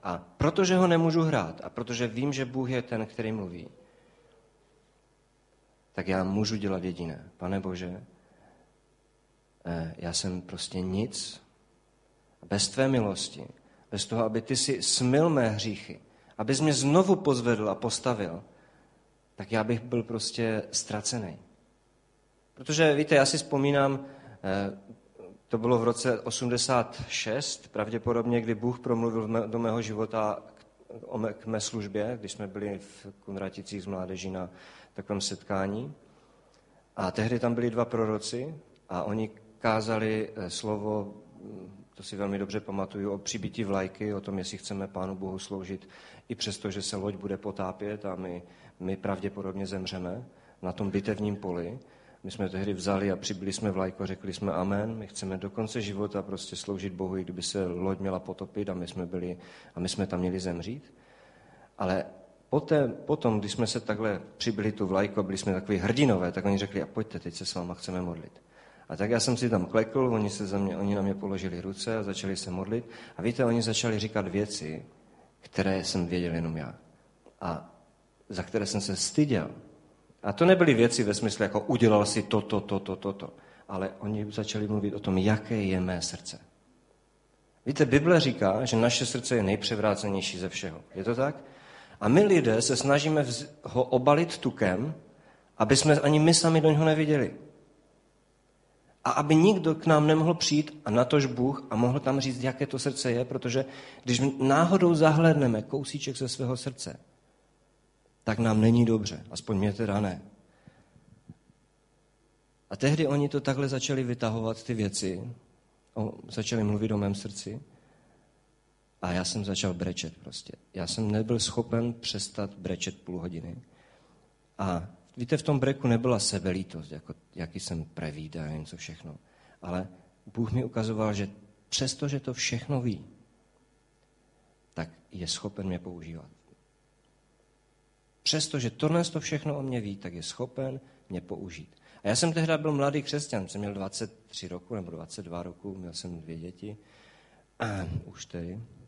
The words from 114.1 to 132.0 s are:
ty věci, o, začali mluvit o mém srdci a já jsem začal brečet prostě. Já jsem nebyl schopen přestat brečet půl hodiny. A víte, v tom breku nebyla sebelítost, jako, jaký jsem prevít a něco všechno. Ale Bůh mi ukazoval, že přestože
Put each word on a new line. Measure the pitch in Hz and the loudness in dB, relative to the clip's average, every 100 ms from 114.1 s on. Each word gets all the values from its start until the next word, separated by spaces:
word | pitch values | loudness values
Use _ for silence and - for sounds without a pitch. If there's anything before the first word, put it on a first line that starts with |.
| 120 117 113 110 110 | -2 -2 0 -2 -4
ty | - | -4
věci, | 117 101 101 95 92 117 120 _ _ _ _ _ | -2 0 0 -4 -4 -8 -14 _ _ _ _ _
o, | - 107 - - | -6 -6 -6 -10
začali | - 107 117 | -6 -2 0
mluvit | 104 104 110 | 2 2 0
o | 107 | 0
mém | 101 | 0
srdci | 98 - 101 95 117 - - _ _ _ _ _ _ _ _ _ _ _ _ | -2 -6 -10 -10 -12 -14 -20 _ _ _ _ _ _ _ _ _ _ _ _
a | 90 | -2
já | 90 | 0
jsem | 90 110 | -2 -4
začal | 101 92 98 | -4 -2 -2
brečet | 87 90 87 80 - | -2 -4 -4 -8 -10
prostě. | - - - - _ | -14 -14 -14 -20 _
Já | 92 87 | -8 -6
jsem | - 110 | -2 0
nebyl | 107 110 120 | 0 2 0
schopen | - - 113 117 117 | 0 -2 0 0 -2
přestat | 117 - 101 - - 98 | -4 -8 -6 -8 -6 -8
brečet | 98 90 90 - - | -8 -6 -4 -6 -8
půl | - 90 | -10 -8
hodiny. | 87 85 85 101 - _ _ _ _ _ _ _ _ - | -6 -8 -10 -14 -16 _ _ _ _ _ _ _ _ -6
A | 98 87 87 - _ - | -2 -2 -6 -16 _ -10
víte, | 123 151 | 0 0
v | |
tom | - 139 | 2 4
breku | 131 135 127 | 2 2 4
nebyla | 117 127 113 | 4 4 2
sebelítost, | - 101 90 90 92 82 76 | 2 0 0 -2 -4 -10 -12
jako, | 78 - 78 _ | -14 -14 -18 _
jaký | - 82 90 | -10 -10 -8
jsem | - 82 | -6 -6
prevít | 76 - 80 73 78 80 | -8 -8 -8 -8 -10 -8
a | 76 | -8
něco | 78 76 85 | -8 -10 -14
všechno. | - 80 82 73 _ _ _ _ | -14 -14 -16 -18 _ _ _ _
Ale | 87 90 98 - _ _ - | -6 -6 -6 -14 _ _ -12
Bůh | - 113 | -4 0
mi | 120 | 0
ukazoval, | 127 117 110 107 107 | -2 -2 -2 0 0
že | 101 98 - - _ _ | 0 -4 -8 -20 _ _
přestože | - 131 - | -2 -2 -2